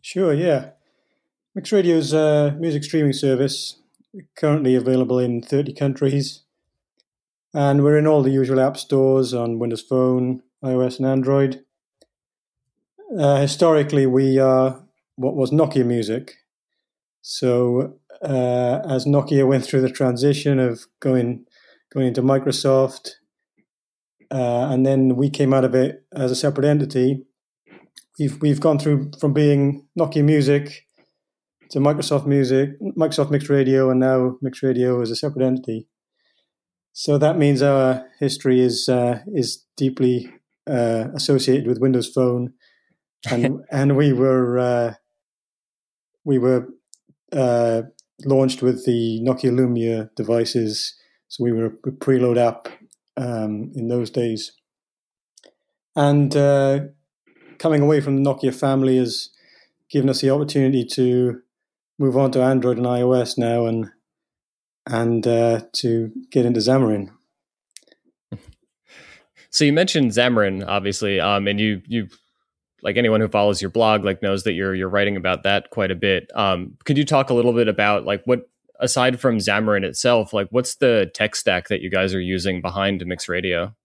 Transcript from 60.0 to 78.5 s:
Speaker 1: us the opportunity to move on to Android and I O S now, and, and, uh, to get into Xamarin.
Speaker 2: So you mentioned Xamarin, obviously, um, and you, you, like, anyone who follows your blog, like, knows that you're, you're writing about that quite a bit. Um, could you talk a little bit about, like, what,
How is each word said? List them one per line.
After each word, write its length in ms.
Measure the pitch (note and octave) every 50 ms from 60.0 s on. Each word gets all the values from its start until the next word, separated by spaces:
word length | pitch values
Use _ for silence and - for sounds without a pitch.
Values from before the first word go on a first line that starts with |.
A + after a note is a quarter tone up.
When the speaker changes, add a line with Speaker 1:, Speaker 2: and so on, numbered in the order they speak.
| C3+ C3+
Speaker 1:
us 120 | B2+ -
the 100 | - C3+
opportunity 520 | C3+ D3 D3+ D3 - C#3+ C3+ C3 C#3 B2+ A#2 - -
to 480 | - B2+ B2 B2 B2 B2 B2 B2 B2 _ _ _ _ _ _ _ _ _ _ _ -
move 180 | C#3 C3+ B2
on 140 | C3+ C3+ C3
to 100 | C3 C3
Android 360 | B2+ C3 C3+ B2+ A#2+ B2+ B2
and 100 | A#2 B2
I 160 | B2 B2 A#2+ B2
O 80 | B2
S 260 | B2+ B2+ A#2+ A#2 -
now, 300 | - A#2+ A#2 A#2 A#2+ A#2
and, 240 | A2+ A2+ A2+ A2+ - _ _ _ _ _ _ _ _ _ _ _ _ _ _ _ _ _ _ _
and, 400 | - A#2+ A2+ A#2 A#2 A#2 A2+ A2
uh, 340 | A#2 A#2 A#2 A#2 A#2 A#2 A2+ A2+ _ -
to 380 | - - A#2+ A#2 A2+ A2+ A2 A2 - - _
get 160 | - C3+ A#2+
into 120 | A#2+ A#2+ A2+
Xamarin. 520 | G#2 A#2+ C3 C3+ B2+ A2 G#2+ G2+ G2 F#2 _ _ _ _ _ _ _ _ _ _ _ _ _ - _ _ _ _ _ _ _ _ _ _ - - _ - - _ _ _ _ _ _ _ - - - - - - _ _ _ _ _ _
Speaker 2:
So 120 | - - D#3
you 100 | C#3+ D3
mentioned 360 | E3 F#3 F#3+ - D#3+ C3+ A#2
Xamarin, 560 | G2+ A#2+ B2 B2+ A#2+ A2 G#2 G2 F#2+ F#2+ G2
obviously, 520 | - F#2+ G2+ F#2+ G2+ G2 - A2 G2+ G2 F#2
um, 280 | D#2+ G2+ G2+ G2+ G2+
and 120 | G2+ G2+ G#2
you, 240 | G#2+ G#2+ G#2 F#2 _
you, 220 | - A#2 A#2 G2+ F#2+ - _ _ _ _ _ _ _ _ _ _ _ _ _
like, 160 | - A#2 G2
anyone 240 | A#2+ A#2+ A2 A2 G#2+
who 60 | A2
follows 340 | G#2 - G#2 G2+ G#2 G2+ F#2
your 80 | G2 F#2
blog, 340 | - A#2 A2+ A2 G#2+ G#2 F#2+
like, 200 | G2 F#2+ - -
knows 200 | G2 G2 G2 E2+
that 100 | A2 F2
you're, 200 | F2 G2 F#2+ F#2+
you're 160 | F#2 F#2+ F#2
writing 280 | G2 G2+ G2+ G2+ G2+
about 260 | F#2+ F2 F#2 F#2 F2 -
that 260 | G2 G2+ G2 - -
quite 220 | - A#2 G2 F#2+
a 40 | F#2
bit. 360 | E2+ - G2+ F#2+ F2 - - -
Um, 440 | - G2+ G2 F#2 F2+ F#2 - - _ _
could 140 | - C#3+
you 80 | C#3+ D3+
talk 240 | - D3 C3+ C3+ C3+
a 60 | C3
little 180 | A#2+ A#2 B2 A#2
bit 140 | A#2+ A#2
about, 380 | G#2+ G2+ - G#2 G#2 G#2 G2 -
like, 180 | F#2 G2+ G2+ _
what, 240 | B2+ B2+ B2 B2 _